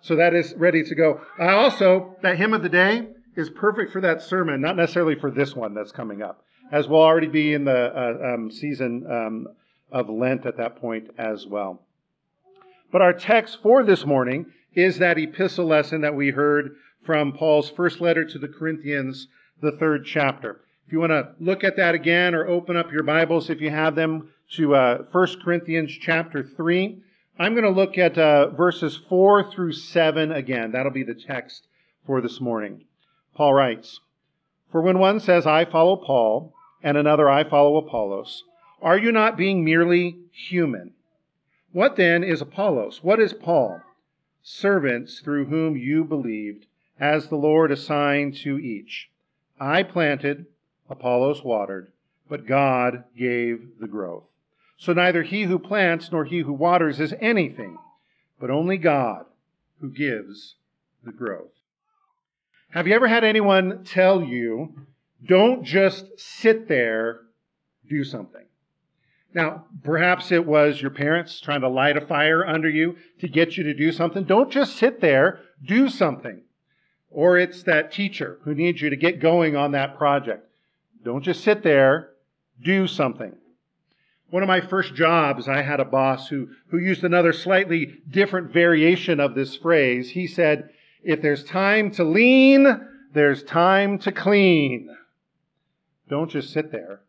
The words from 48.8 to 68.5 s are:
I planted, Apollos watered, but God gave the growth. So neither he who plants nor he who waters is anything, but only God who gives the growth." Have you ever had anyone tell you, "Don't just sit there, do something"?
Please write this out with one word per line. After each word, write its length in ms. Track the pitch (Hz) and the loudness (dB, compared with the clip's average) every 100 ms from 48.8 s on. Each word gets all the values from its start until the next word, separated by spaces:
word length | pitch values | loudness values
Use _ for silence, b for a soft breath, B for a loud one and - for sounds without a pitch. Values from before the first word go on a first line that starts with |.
| 101 - - _ _ _ _ _ | -12 -18 -18 _ _ _ _ _
I 220 | 135 160 | -2 -2
planted, 640 | 190 180 156 143 143 143 170 _ _ _ _ | -2 -2 -2 0 -4 -6 -10 _ _ _ _
Apollos 520 | 131 127 123 131 147 | -8 -2 0 0 -2
watered, 520 | 131 113 98 95 90 _ _ _ _ | -4 -4 -4 -10 -14 _ _ _ _
but 180 | 131 110 | -14 -2
God 600 | 135 139 127 123 123 120 - | 0 2 2 -2 -4 -14 -6
gave 640 | 123 120 117 117 123 110 | -4 -2 -4 -6 -10 _
the 80 | 107 | -14
growth. 360 | 104 92 85 _ _ _ _ _ _ | -10 -10 -12 _ _ _ _ _ _
So 120 | - | -2
neither 300 | 170 180 170 | 2 2 2
he 200 | 160 202 | -2 -4
who 160 | 202 180 | -2 -4
plants 500 | - 208 185 165 165 | -2 0 0 0 -4
nor 140 | 165 | -6
he 160 | 139 170 | -4 -6
who 140 | 143 | -6
waters 480 | 139 165 175 160 139 | -2 2 2 2 -2
is 120 | 151 - | -6 -4
anything, 580 | 220 226 147 - 104 82 - _ _ _ _ _ | -2 0 -2 -6 -16 -18 -20 _ _ _ _ _
but 100 | 120 | -4
only 280 | 139 170 190 | -2 -2 0
God 480 | 165 143 120 92 - _ _ _ _ _ | 0 0 -2 -6 -14 _ _ _ _ _
who 80 | 143 | -16
gives 640 | - 143 113 98 101 - _ _ _ _ _ | -6 -4 -4 -10 -20 -20 _ _ _ _ _
the 80 | 120 | -20
growth." 400 | 113 117 90 87 _ _ _ _ _ _ _ _ _ _ _ _ | -12 -10 -10 -16 _ _ _ _ _ _ _ _ _ _ _ _
Have 180 | 160 175 | -6 0
you 80 | 220 | 2
ever 140 | 247 | 4
had 160 | 226 220 | 2 2
anyone 580 | 220 202 190 185 190 | 2 4 4 2 -6
tell 400 | - 180 185 190 | -8 2 4 4
you, 640 | 156 123 117 113 160 - - _ _ _ | 0 -6 -4 -6 -10 -16 -20 _ _ _
"Don't 440 | - 185 220 254 160 | 2 4 4 2 -2
just 520 | 170 196 185 - - | 2 2 0 -18 -20
sit 520 | - - 220 220 220 | -20 -2 2 2 0
there, 500 | 139 117 113 113 113 _ _ _ _ _ _ _ | 0 0 -2 -4 -8 _ _ _ _ _ _ _
do 160 | 147 139 | -6 -6
something"? 400 | 117 92 - _ | -10 -16 -20 _